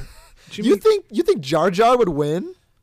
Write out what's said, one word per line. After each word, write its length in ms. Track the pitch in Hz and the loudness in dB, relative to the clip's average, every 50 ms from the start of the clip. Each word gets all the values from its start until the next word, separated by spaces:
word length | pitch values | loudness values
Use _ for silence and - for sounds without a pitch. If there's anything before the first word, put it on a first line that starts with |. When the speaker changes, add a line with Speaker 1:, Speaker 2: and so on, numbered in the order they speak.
| - - - - | -14 -16 -18 -20
Speaker 1:
<laughs> 300 | - - - _ _ - | -20 -20 -20 _ _ -18
Speaker 2:
Jimmy 180 | - - 180 247 | -12 -4 -2 -2
Speaker 1:
You 80 | 403 | -2
think, 300 | 403 - 427 427 403 - - | 0 0 0 0 0 -2 -8
you 120 | 214 220 | -6 -4
think 180 | - 440 370 220 | 0 0 0 -2
Jar 300 | 139 131 160 156 165 196 | -2 -2 0 2 2 2
Jar 260 | 175 185 226 233 254 | 2 4 4 4 4
would 140 | 247 226 185 | 4 2 0
win? 440 | 151 143 147 147 156 180 277 359 359 _ _ _ _ _ | 0 -2 -2 -2 -2 -4 -6 -8 -14 _ _ _ _ _